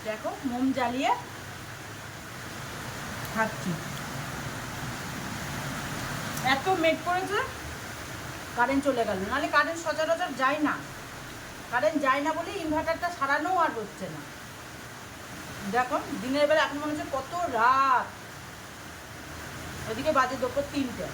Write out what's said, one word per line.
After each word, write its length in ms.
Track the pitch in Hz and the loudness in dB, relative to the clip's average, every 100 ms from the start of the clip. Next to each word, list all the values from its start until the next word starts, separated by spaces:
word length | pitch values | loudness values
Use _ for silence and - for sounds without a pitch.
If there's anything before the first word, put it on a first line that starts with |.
দেখো, 260 | - 214 269 381 269 | -4 -4 -4 -4 -2
মোম 260 | 240 269 | 2 2
জ্বালিয়ে 400 | 262 240 247 320 480 - - - - - - - - - - - - - - - - - - - - - 220 | 4 2 2 2 2 0 -10 -10 -10 -12 -12 -12 -10 -10 -12 -12 -10 -10 -8 -8 -8 -8 -8 -6 -6 -4 0
খাচ্ছি। 360 | 220 - 190 160 - - - - - - - - - - - - - - - - - - - - - - - - - - | 0 0 -2 -2 -4 -6 -6 -6 -6 -6 -6 -6 -6 -6 -6 -6 -6 -6 -6 -6 -4 -4 -4 -4 -4 -4 -4 -4 -4 -2
এত 220 | 254 269 - | 2 4 4
মেঘ 280 | 370 320 320 - | 4 6 4 2
করেছে, 340 | 359 381 403 523 - - - - - - - - - - - | 2 2 0 0 -4 -8 -8 -8 -8 -8 -8 -8 -8 -8 2
কারেন্ট 280 | 247 277 | 4 6
চলে 200 | 277 247 214 | 4 4 4
গেল। 140 | 190 196 | 2 2
নাহলে 180 | 269 330 | 2 4
কারেন্ট 320 | 311 302 330 | 6 4 2
সচরাচর 500 | 320 294 320 330 359 247 | -2 0 2 2 0 2
যায় 220 | 262 302 | 2 4
না, 140 | 294 180 - - - - - - - - - | 2 0 -4 -10 -12 -12 -12 -12 -12 -12 -2
কারেন্ট 300 | 240 294 320 | 2 4 4
যায় 200 | 269 277 | 4 4
না 100 | 302 | 4
বলে 180 | 311 339 | 0 -2
ইনভার্টারটা 580 | 403 320 302 311 330 349 - | -2 0 2 2 0 0 0
সারানোও 380 | 277 294 320 370 | 2 2 4 4
আর 140 | 320 233 | 4 2
হচ্ছে 300 | 202 - 180 | -6 -6 -8
না। 120 | 151 139 - - - - - - - - - - - - - 202 | -8 -10 -12 -12 -12 -12 -12 -12 -12 -12 -12 -12 -10 -10 -6 0
দেখো, 280 | 226 247 302 - 233 | 2 4 2 0 -4
দিনের 260 | 233 277 294 | 0 4 6
বেলা 140 | 311 | 6
এখন 160 | 277 285 | 4 0
মনে 140 | 302 | -2
হচ্ছে 160 | 302 294 | -2 -2
কত 200 | 277 - 349 349 | -4 -4 -2 0
রাত, 540 | 240 233 269 262 247 - - - - - - - - - - - - - - - - - - - | 4 6 8 8 6 2 -8 -12 -12 -12 -12 -14 -12 -12 -12 -12 -12 -12 -10 -10 -10 -8 -6 -4
ওদিকে 200 | 220 294 | 0 4
বাজে 240 | 277 254 269 | 6 4 2
দুপুর 280 | 247 277 285 | 0 0 0
তিনটে। 340 | 285 247 202 147 | 0 0 -2 -6